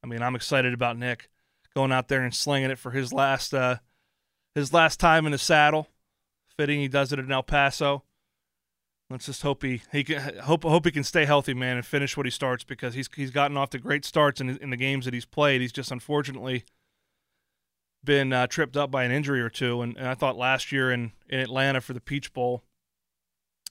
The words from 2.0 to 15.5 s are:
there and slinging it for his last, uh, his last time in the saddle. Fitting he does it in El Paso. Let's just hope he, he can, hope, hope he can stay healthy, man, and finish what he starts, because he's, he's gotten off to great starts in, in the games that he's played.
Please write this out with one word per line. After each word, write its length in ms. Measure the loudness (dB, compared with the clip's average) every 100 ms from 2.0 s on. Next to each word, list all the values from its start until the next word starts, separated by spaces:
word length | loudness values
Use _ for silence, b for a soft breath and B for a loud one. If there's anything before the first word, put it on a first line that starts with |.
| 2
there 160 | 0
and 100 | 0
slinging 380 | -2 0 0 0
it 80 | -4
for 100 | -6
his 240 | -4 -4
last, 400 | 0 2 2 0
uh, 220 | 0 0 -2 _ _ _ _ _ _ _ -4
his 180 | 2
last 260 | 4 4 4
time 280 | 6 6 4
in 40 |
the 60 | -2
saddle. 500 | 4 6 6 4 -2 _ _ _ _ _ _ -4
Fitting 220 | 0 0
he 80 | 0
does 260 | 0 0
it 60 | -2
in 120 | -2
El 120 | -2
Paso. 600 | 0 2 2 2 -2 -2 _ _ _ _ _ _ _ _ _ _ _
Let's 160 | -14 -10
just 160 | -6
hope 180 | -4 -2
he, 220 | -4 -6 -4
he 120 | -4
can, 360 | -2 -4 -4 -8
hope, 240 | 0 0
hope 220 | 4 4 4
he 60 |
can 120 | 0
stay 220 | 0 2 4
healthy, 280 | 4 2
man, 240 | -4 -2 -4
and 80 | -2
finish 320 | -2 -2 -2
what 80 | -4
he 60 |
starts, 320 | -2 -4 -4
because 320 | -6 -8 -8 -6
he's, 120 | -10 -8
he's 140 | -4
gotten 280 | 0 2 2
off 120 | -2
to 80 | -4
great 280 | -2 -4 0
starts 360 | 2 2 2
in, 160 | -6 -6
in 140 | -6
the 40 | -4
games 300 | -2 -2 -4
that 80 |
he's 140 | -6 -8
played. 340 | 2 4